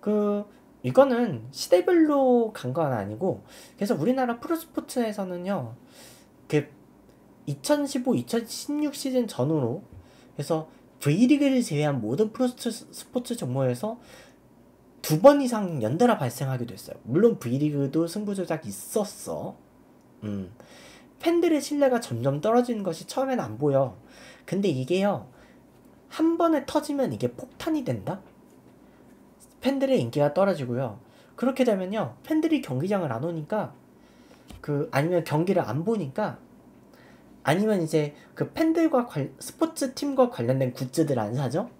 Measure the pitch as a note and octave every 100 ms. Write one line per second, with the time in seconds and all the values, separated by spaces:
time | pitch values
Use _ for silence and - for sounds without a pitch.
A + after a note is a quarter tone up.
0 | - G#3 G#3 G3+ G#3 - - - B2 B2+
1 | C#4 A#3 A#3 B2 A#2 - - F4+ F4+ F4
2 | D#4 C#4+ C4 A#3+ A3+ - B2 C#3 D3+ A#2+
3 | G2 G#2+ F#3 G#2 - - - - G3+ G3
4 | E3+ C4 B3 A#3+ - E4 - - - C4
5 | A3+ G3+ F#3+ F3+ F3 G3 A#2+ A#2+ - -
6 | - - - - - D3+ C#3+ - - -
7 | - - - - - C#3+ - D4 C#4+ C4+
8 | B3+ F#3+ A#2+ A#3+ A3+ - - D4 D4+ C#4+
9 | C4+ B3+ A3+ - C3 D#3+ A#2+ D3+ - -
10 | - - - - C#3+ D#3+ D#3 - - -
11 | C#3+ D#3+ B3+ C#4+ C#4+ C4 A#3+ D3 D3+ C#3
12 | G#2 C#3 A3 A3 B3+ B3 A#3+ A3+ - -
13 | - B3+ B3 A#3+ C#3+ B2+ C3 B2 G#3+ A#3+
14 | - - - - _ - - _ - -
15 | - D#3 A#3+ C#4+ C4 A3+ F#3+ D#3 G#2+ D3+
16 | B3 G3+ B2 - C3+ C3 A#2 G2 - -
17 | - C#3 A#3 G3+ B2 C3 D3+ C#3+ C#3 D#3
18 | E3 G#3 G#3 G3 F3 D#3 - G3 - A#3
19 | G3 - - D2+ - - - _ - -
20 | _ - G#2+ G2+ F#2 - - - - -
21 | - - E4 E4+ E4+ D4+ - D4 C4+ B3
22 | A#3+ A#2 C3 C#3 G#3 A#3 B3 A3 F#3+ D#3+
23 | D#3+ - C4+ B3 A#2 G#2+ D3 C3+ C3 -
24 | - - - - - F#3 G3+ C3 B2+ F3+
25 | G3 D#3+ - - - - - - - -
26 | - - D#4+ E4 E4+ D#4 B3 D4+ D4 C#4+
27 | A#3+ B2 B2 - - - - D#4 B3 A2
28 | F#2 F#3+ - - - - - - - -
29 | - - - _ - - B3 C#4 C4+ B3+
30 | A#2+ D3 D3 D3 G3 E3+ B2+ A#2+ C3 G2+
31 | - - - - B3 C4+ A#3+ G3 F#3 G#3+
32 | D3 - - D#4 D#4+ D4+ B3 B2+ F3+ G3+
33 | E3 A2+ D#3+ E3 D3+ G#3+ D#3+ - - -
34 | - - - - - - - C#3+ D3 C#3
35 | D#3 F3+ D#3+ D3 F3+ F#3+ A#2+ B2+ E3+ A3+
36 | C#3+ C3 G3+ A#2+ - - - - - -
37 | - - - - - E3 G#3+ G3+ D#3+ D#3+
38 | D3 - - - - - D#4+ D#4+ D#4+ C4+
39 | A#3+ D#3 C#3 - - - E4 - C4+ C4
40 | C#4+ C4+ B3 - A#2+ C3 C3 - C3 -
41 | D3+ B2+ G#2 B2 C3+ D3 A#3+ -